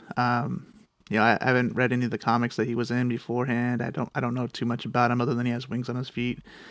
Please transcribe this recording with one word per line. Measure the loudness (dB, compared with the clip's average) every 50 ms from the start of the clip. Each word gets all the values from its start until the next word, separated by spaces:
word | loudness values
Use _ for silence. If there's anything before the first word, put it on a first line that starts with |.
| -12 -8 -2 0
Um, | 2 2 2 0 0 -2 -4 -6 -8 -12 -18 -20 -20 _ _ _ _ -2
you | 2 4
know, | 6
I, | 6 4 4
I | 4 4
haven't | 4 4 4 2 2
read | 0 0 2
any | 2 0 0
of | 0
the | -2 -2
comics | 0 2 2 2 2 0 0
that | -2 -2 0
he | 0
was | -2 -2 0
in | 0 0 0 0
beforehand. | -2 -2 -4 -4 -2 -2 0 0 0 0 0 0 0 -2
I | -2 -4
don't, | -4 -4 -6 -4 -4
I | -4
don't | -4 -2 -2
know | -4 -4 -6
too | -6 -4 -4
much | -2 -2 -4 -4
about | -2 2 2 4 4
him | 4 2
other | 2 0 0
than | 0 0
he | -2
has | -2 -2 -4 -6
wings | -6 -4 -4 -4
on | -4
his | -6 -6 -6
feet. | -6 -4 -4 -4 -4 -6 -10 -16 -20 -20 -20 -20